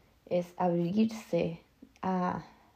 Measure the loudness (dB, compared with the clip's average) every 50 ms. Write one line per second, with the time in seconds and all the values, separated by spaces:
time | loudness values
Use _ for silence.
0 | _ _ _ _ _ -2 -2 -2 -2 -2 -4 0 0 2 2 2 0 2 2 2
1 | 2 2 0 -6 -6 -2 0 0 0 0 -4 -8 -16 _ _ _ -20 -20 _ -6
2 | -2 -2 0 0 0 0 -2 -4 -8 -12 -20 -20 -20 _ _